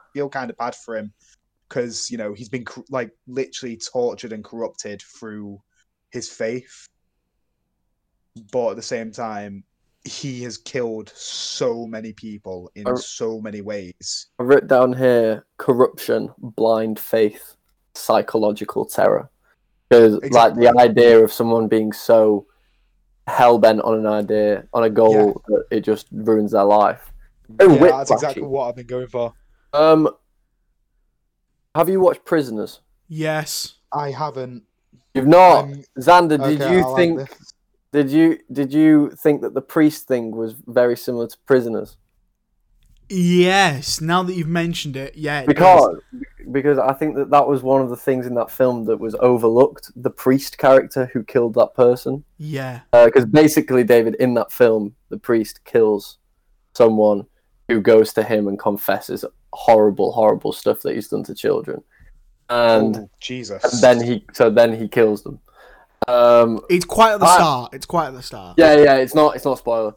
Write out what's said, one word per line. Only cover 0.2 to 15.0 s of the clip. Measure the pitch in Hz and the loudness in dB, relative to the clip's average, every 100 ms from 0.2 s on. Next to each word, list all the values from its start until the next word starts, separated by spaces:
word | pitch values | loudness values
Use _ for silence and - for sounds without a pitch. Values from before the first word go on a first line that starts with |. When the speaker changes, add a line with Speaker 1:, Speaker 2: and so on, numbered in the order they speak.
| 143 | -10
Speaker 1:
kind | 139 123 | -10 -12
of | - | -10
bad | 120 - | -12 -12
for | - 110 | -14 -12
him | 104 _ _ _ _ _ _ | -14 _ _ _ _ _ _
'cause, | - 120 104 - | -10 -8 -10 -12
you | 120 | -10
know, | 104 | -12
he's | 101 113 | -12 -12
been | 127 113 | -14 -14
cor-, | - - | -20 -12
like, | 127 117 _ - | -12 -12 _ -16
literally | 127 131 - 127 113 | -12 -12 -12 -16 -16
tortured | - 127 120 101 113 | -10 -6 -6 -8 -14
and | 107 | -16
corrupted | 104 117 - - 107 101 | -16 -14 -14 -14 -18 -18
through | - _ 113 107 101 101 _ _ _ _ _ | -20 _ -18 -16 -18 -20 _ _ _ _ _
his | 123 113 | -16 -16
faith. | - 113 127 - _ _ _ _ _ _ _ _ _ _ _ _ _ _ _ _ 120 104 | -12 -10 -10 -14 _ _ _ _ _ _ _ _ _ _ _ _ _ _ _ _ -20 _
But | 123 117 | -6 -6
at | 104 | -8
the | |
same | - 120 113 | -12 -12 -12
time, | 107 113 104 104 101 _ _ _ _ | -14 -12 -12 -16 -18 _ _ _ _
he | - - 143 123 | -20 -16 -14 -14
has | 123 107 | -14 -16
killed | - 135 117 110 104 - | -12 -8 -8 -10 -16 -20
so | - - - - 131 117 113 | -16 -14 -14 -8 -6 -6 -12
many | 110 110 | -14 -16
people | 104 113 104 95 92 90 98 | -18 -18 -18 -16 -16 -18 -14
in | 107 | -8
Speaker 2:
I | 123 | -8
Speaker 1:
so | - - 113 113 | -10 -12 -10 -10
many | 107 107 | -14 -14
ways. | 101 104 90 - - - - - | -12 -12 -14 -18 -14 -14 -16 -10
Speaker 2:
I | |
wrote | 123 139 - | 2 2 2
down | 127 127 | 0 0
here, | 127 | 0